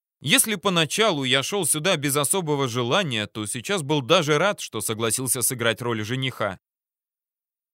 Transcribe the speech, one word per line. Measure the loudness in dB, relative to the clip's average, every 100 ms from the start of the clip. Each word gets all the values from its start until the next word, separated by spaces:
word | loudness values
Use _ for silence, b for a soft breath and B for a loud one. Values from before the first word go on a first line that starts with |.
| _ _
Если | 2 2 2 0
поначалу | 0 2 2 2 2 2
я | 2 2
шёл | 2 -2 0
сюда | 0 0 0
без | 0 0
особого | 0 0 0 0 0
желания, | 0 0 0 0 -2 -4
то | -4 -6
сейчас | -6 -4 -2
был | 0 0
даже | 4 2 4 2
рад, | 2 -2
что | -6 -6
согласился | -4 -2 0 0 0 0
сыграть | 0 0 0 0
роль | -2 -4
жениха. | -2 -4 -4 -4 -4 -4 _ _ _ _ _ _ _ _ _ _ _